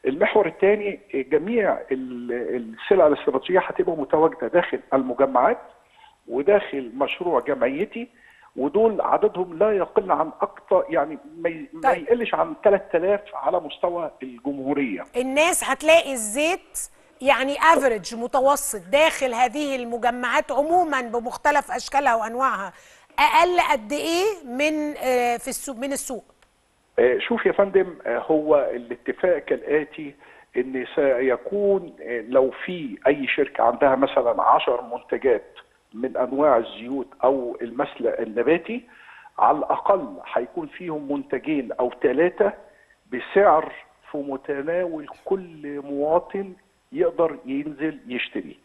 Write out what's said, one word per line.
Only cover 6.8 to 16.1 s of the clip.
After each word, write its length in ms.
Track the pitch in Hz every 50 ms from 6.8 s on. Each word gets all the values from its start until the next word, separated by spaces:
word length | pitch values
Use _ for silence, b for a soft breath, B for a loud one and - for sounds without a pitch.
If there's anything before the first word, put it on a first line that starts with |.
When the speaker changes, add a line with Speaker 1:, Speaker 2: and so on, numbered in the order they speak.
| 131 113 113
Speaker 1:
مشروع 440 | 131 143 - - - 175 175 156 123
جمعيتي، 680 | 120 143 143 131 120 127 135 151 202 214 - 226 240 - b b b b b b b b b
ودول 460 | - 131 151 - 202 226 226 208 175
عددهم 560 | - - - 156 202 208 - 175 185 175 170
لا 140 | 160 208 220
يقل 400 | 214 196 170 - - 214 196 185
عن 200 | 165 143 320 311 - -
اكتر، 440 | 202 196 - - _ - 196 180 - -
يعني 280 | 160 165 143 156 151 - - 294 311
ما 120 | 330 - 170
ي-، 200 | - - 285 - -
ما 80 | 320
Speaker 2:
طيب. 220 | - 269 - - 294
Speaker 1:
يقلش 320 | - 233 240 233 - -
عن 180 | 156 165 165 151 - -
تلات 320 | 208 196 190 196 - -
آلاف 260 | 165 165 190 208 202 - - -
على 260 | 135 135 143 175 175
مستوى 520 | 160 143 - - - 175 175 170 165 143 - _ 131
الجمهورية. 800 | 131 123 117 _ 143 143 139 131 135 143 143 139 117 98 87 - - -
Speaker 2:
الناس 460 | 240 254 262 269 285 311 349 359 - 330
هتلاقي 500 | - 269 269 294 311 320 330 - 277